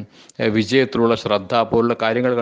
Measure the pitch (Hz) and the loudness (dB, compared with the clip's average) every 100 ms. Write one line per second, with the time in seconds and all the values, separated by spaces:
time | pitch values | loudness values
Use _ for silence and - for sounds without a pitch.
0 | 104 - - - 117 110 101 131 131 120 | -8 -18 -20 -4 -2 0 0 2 2 2
1 | 117 113 113 104 95 120 110 117 120 117 | 0 0 0 -4 0 -2 0 0 0 0
2 | 110 117 127 120 | -2 0 0 0